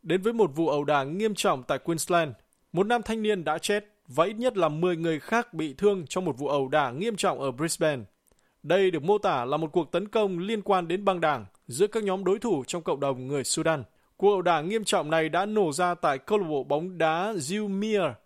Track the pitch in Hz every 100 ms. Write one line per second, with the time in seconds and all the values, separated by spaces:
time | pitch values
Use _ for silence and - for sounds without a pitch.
0 | 170 185 196 233 175 139 165 147 143 147
1 | 135 175 220 202 202 143 123 139 - 165
2 | - 175 156 113 _ _ _ 165 208 240
3 | 214 226 214 202 156 156 - 208 208 _
4 | - 131 180 220 247 202 160 151 180 170
5 | 165 156 - 226 240 160 156 131 208 196
6 | 147 185 180 123 139 143 131 151 135 127
7 | 226 208 196 131 135 123 165 - 160 139
8 | 101 _ _ _ _ _ 143 180 190 165
9 | 151 208 202 143 120 147 160 180 156 175
10 | 208 226 208 175 190 220 196 190 165 185
11 | 202 185 165 139 101 _ - 123 202 226
12 | 202 185 190 214 240 156 123 175 160 165
13 | 143 127 127 143 123 - 160 156 117 _
14 | _ _ 196 196 175 165 160 220 202 196
15 | 147 160 160 165 202 214 180 143 180 175
16 | 160 135 - 208 175 147 131 147 180 175
17 | 160 160 202 214 139 208 214 196 214 208
18 | 160 113